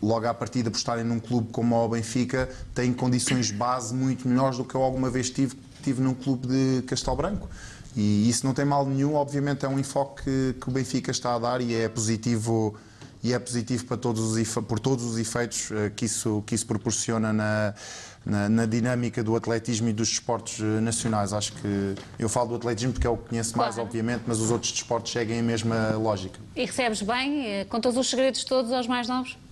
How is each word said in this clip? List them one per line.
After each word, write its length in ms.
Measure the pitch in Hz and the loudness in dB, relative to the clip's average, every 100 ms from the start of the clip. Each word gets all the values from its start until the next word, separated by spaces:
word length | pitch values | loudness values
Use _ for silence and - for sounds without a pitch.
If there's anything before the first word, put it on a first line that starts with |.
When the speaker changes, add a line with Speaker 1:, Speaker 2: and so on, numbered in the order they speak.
Speaker 1:
logo 240 | 104 113 113 | 2 2 2
à 80 | |
partida, 340 | 117 117 127 117 | -2 -2 0 0
por 100 | 101 | -2
estarem 260 | - 117 | -2 -2
num 160 | 117 117 | 0 -2
clube 320 | 110 123 110 | 0 0 0
como 240 | - 120 117 | 0 2 4
o 120 | 117 | 2
Benfica, 600 | 117 113 131 123 131 127 - - | 0 -2 0 0 0 -2 -4 -8
têm 180 | - 123 | -2 0
condições 600 | 123 127 123 - 131 113 | 2 2 2 2 0 0
base 420 | 101 120 127 113 | 0 0 0 -2
muito 320 | 127 131 127 127 | 0 0 0 2
melhores 320 | 123 135 123 | 4 4 0
do 60 | |
que 100 | 123 | -2
eu 80 | 131 | 2
alguma 280 | 131 131 131 | 2 2 0
vez 200 | 123 123 | 0 -2
tive, 260 | - 135 - - - | 0 0 -2 -18 -6
tive 220 | - 127 | -2 2
num 120 | 131 | 2
clube 340 | 127 - 127 127 | 2 0 0 2
de 340 | 131 131 131 | 2 4 2
Castelo 340 | 127 127 - 127 | 0 -2 -2 0
Branco. 320 | 175 202 - - - - - | 0 -2 -6 -12 -14 -16 -8
E 340 | - 104 104 110 | 0 4 6 4
isso 160 | 117 | 4
não 80 | 135 | 0
tem 120 | 131 | 2
mal 200 | 143 143 | 2 2
nenhum, 300 | 139 135 139 | 2 2 2
obviamente 500 | 147 139 143 143 143 | 2 0 0 0 0
é 40 | 139 | 0
um 100 | 135 | 0
enfoque 460 | 135 - 139 - | 0 0 -2 -2
que, 320 | 143 135 131 123 | -2 2 2 0
que 80 | - | -2
o 40 | |
Benfica 400 | 131 127 131 - | 0 0 0 0
está 240 | 127 123 120 | -2 0 0
a 20 | |
dar 220 | 117 127 | 2 0
e 120 | 123 | 0
é 160 | 113 113 | 2 0
positivo 880 | 113 110 113 117 117 113 113 110 104 - - - - | 0 0 0 2 0 2 2 2 -2 -18 -20 -20 -6
e 80 | 113 | 0
é 60 | 123 | 0
positivo 480 | - 120 110 123 - | 0 -4 -2 -4 -2
para 100 | 117 | -2
todos 240 | 127 110 | 0 0
os 140 | 113 110 | 0 2
efe-, 240 | 110 - | 0 -2
por 180 | 110 110 | -2 0
todos 240 | 131 135 | 2 0
os 160 | 120 113 | 0 -2
efeitos, 520 | 113 120 117 - - | -2 -2 -2 -4 -4
eh, 180 | 107 104 101 | 0 -2 0
que 80 | |
isso, 400 | 117 - 117 104 104 | -2 -2 0 0 0
que 80 | |
isso 120 | 117 - | -2 0
proporciona 680 | 110 - 104 - 113 110 | -2 0 -2 0 0 2
na, 420 | 107 107 107 107 98 - - - - | 2 2 2 0 -4 -12 -14 -16 -12
na, 240 | - 104 101 | -2 0 4
na 160 | 113 117 | 4 4
dinâmica 580 | 117 117 123 120 113 | 2 2 0 0 -2
do 100 | 110 | 0
atletismo 540 | 113 107 117 110 113 117 | 0 2 -2 0 0 0
e 60 | |
dos 160 | 107 110 | 2 0
desportos, 500 | - - 117 - - | 0 -2 -4 -4 -4
eh, 200 | 107 110 | 0 2
nacionais. 500 | 113 113 117 107 101 | 2 0 0 0 2
Acho 220 | 104 104 | 0 -2
que 400 | - 104 101 98 95 - - | -4 0 0 0 -2 -8 -4
eu 100 | 113 | 0
falo 220 | 127 120 | 0 0
do 60 | 117 | -2
atletismo 360 | 110 110 123 | -2 0 0
porque 140 | 117 123 | 2 0
é 40 | |
o 60 | 117 | 0
que 140 | - | -2
conheço 260 | 117 110 117 | -4 -2 0
mais, 200 | 117 117 | 0 -2
Speaker 2:
Claro. 120 | 110 | -4
Speaker 1:
obviamente, 360 | 113 110 120 117 | -2 0 -2 -2
mas 140 | 113 | 0
os 100 | 110 | 2
outros 200 | 117 - | 2 0
desportos 380 | - - 117 - | -6 -2 -2 -2
seguem 300 | - 113 117 | -2 0 0
a 20 | |
mesma 500 | 117 117 110 113 110 110 | 2 2 2 2 2 2
lógica. 420 | 110 104 95 - - | 0 0 -4 -12 -14
Speaker 2:
E 120 | - 247 | -6 -4
recebes 340 | - 247 214 | 0 -2 0
bem, 460 | 202 240 262 294 240 | -2 -2 0 -2 -2
eh, 180 | 196 | -4
com 160 | 190 233 | -4 0
todos 160 | 247 240 | 0 2
os 140 | 254 | 0
segredos 340 | 240 262 - | 2 2 2
todos 260 | - 262 233 | 0 0 2
aos 160 | 254 240 | -2 0
mais 220 | 247 233 | -2 0
novos? 300 | 254 254 - - | -2 -2 -8 -16